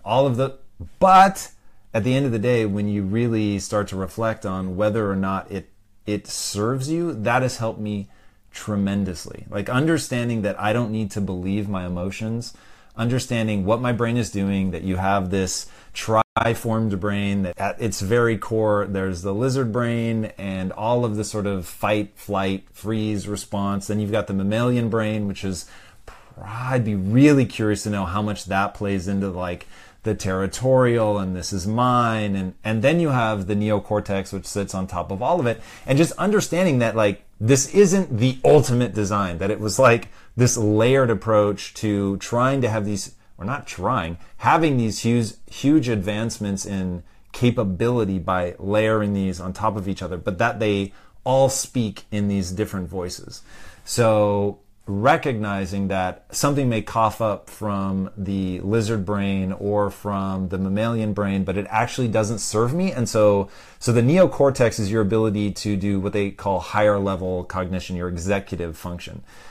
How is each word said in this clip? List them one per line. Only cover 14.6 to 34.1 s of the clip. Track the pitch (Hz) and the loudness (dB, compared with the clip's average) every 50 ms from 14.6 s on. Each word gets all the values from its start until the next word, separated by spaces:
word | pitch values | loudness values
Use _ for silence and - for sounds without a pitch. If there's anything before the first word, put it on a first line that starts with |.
| 95 95 | 0 -2
that | 87 82 85 | -4 -4 -4
you | 95 92 90 | -4 -2 0
have | 95 98 98 101 92 90 | 0 2 2 0 0 0
this | 98 98 92 90 - - - - - - - - - | 0 0 0 0 -4 -6 -10 -12 -18 -20 -20 -16 -12
triformed | - - - 110 110 110 _ - 131 117 117 117 - - 117 110 113 113 110 101 92 | -10 -4 2 2 2 2 _ 0 0 0 0 0 -2 -2 -2 0 0 0 0 -2 -2
brain, | 98 104 101 101 101 101 98 101 98 | -2 -2 -2 0 0 0 0 0 -2
that | 90 87 - | -2 -4 -4
at | 98 101 - - | -4 -4 -4 -2
its | 123 110 98 - | -4 -4 -4 -2
very | 101 95 117 120 117 117 113 98 | -2 2 2 4 4 4 2 0
core, | - - 113 110 110 107 104 101 101 98 | -2 -2 0 0 2 2 2 2 0 0
there's | 98 98 95 95 92 85 90 | -2 -2 -2 -2 -4 -4 -4
the | 101 98 | -4 -2
lizard | 107 127 135 123 135 131 113 104 | 0 0 0 0 0 0 0 0
brain | 123 120 117 117 117 117 117 113 110 110 - - - | -2 0 0 0 0 0 0 0 -2 -2 -4 -6 -8
and | 95 98 95 95 92 92 - | -8 -6 -4 -4 -4 -4 -4
all | - 107 113 120 123 120 | -4 0 0 2 2 2
of | 113 104 | 0 -2
the | 104 104 | -2 -4
sort | - - 107 98 | -4 -4 -4 -2
of | 101 98 92 87 | -2 -2 -4 -6
fight, | - - - - 101 107 107 104 101 _ | -8 -10 -4 0 0 0 0 0 -4 _
flight, | - - - 101 95 98 95 98 98 - - - | -18 -8 -4 -2 0 0 0 -2 -4 -6 -12 -20
freeze | - - 104 110 110 107 107 107 101 90 104 | -10 -6 -4 -2 -2 -2 -2 -2 -4 -4 -6
response. | 104 98 - - - 101 98 98 101 98 98 | -8 -8 -8 -6 -6 -4 -2 -2 -2 -4 -4
Then | - 104 104 | -4 -2 -2
you've | 107 101 107 | -2 0 -2
got | 107 101 | -2 -2
the | - 101 | -2 -2
mammalian | 95 95 101 107 113 120 123 123 120 117 113 | -2 0 0 0 2 2 2 2 2 0 0
brain, | 104 113 107 107 107 107 104 | 0 0 0 0 -2 -2 -4
which | 101 98 - - | -4 -6 -4 -4
is, | 95 92 87 - - - - - - - - - - - - - - - - - | -6 -6 -6 -8 -14 -18 -20 -20 -20 -20 -20 -20 -20 -20 -20 -20 -20 -20 -18 -16
I'd | 98 107 120 127 127 131 127 110 | -12 -10 -8 -4 -2 0 0 2
be | 110 104 | 2 0
really | 98 92 98 110 127 139 151 147 139 123 | 0 0 2 4 6 8 8 8 6 4
curious | - - - 110 107 104 101 - | 2 0 -2 0 0 0 0 -2
to | 110 | -4
know | 104 101 92 | -2 -2 -2
how | 85 90 104 104 | -2 -2 -2 -2
much | 104 101 - - | -2 -4 -6 -6
that | 92 98 95 101 98 - | -2 0 0 0 0 -2
plays | - 107 98 98 95 85 98 | -4 -4 -2 -2 -2 -2 -2
into, | 101 98 98 98 | -2 -2 -2 -2
like, | 87 90 90 87 87 87 - - - - - - - - - | -4 -4 -6 -6 -6 -8 -10 -18 -20 -20 -20 -20 -20 -8 -4
the | 110 104 | -4 -4
territorial | 92 - 95 95 95 98 92 - - 120 131 131 127 127 120 117 117 110 107 104 101 | -2 -2 -2 -2 0 -2 -4 -4 -2 2 4 4 6 6 4 4 2 2 2 0 0
and | 95 92 92 | -2 -4 -4
this | 90 85 - 101 | -6 -6 -6 -6
is | 95 85 | -4 -4
mine. | 104 107 120 123 127 123 123 120 117 113 110 104 104 98 | -2 0 2 2 2 4 2 2 2 0 -2 -2 -2 -2
And, | 98 95 92 - - - | -2 -4 -6 -8 -8 -6
and | 107 110 110 107 | -2 -2 2 2
then | 139 160 175 | 2 2 4
you | 170 151 | 2 2
have | 131 123 113 110 110 101 95 | 2 2 2 0 0 -2 -2
the | 92 107 | -2 0
neocortex, | 101 107 107 107 101 98 - 107 104 98 - | 0 2 2 0 0 0 0 -2 -2 -2 -2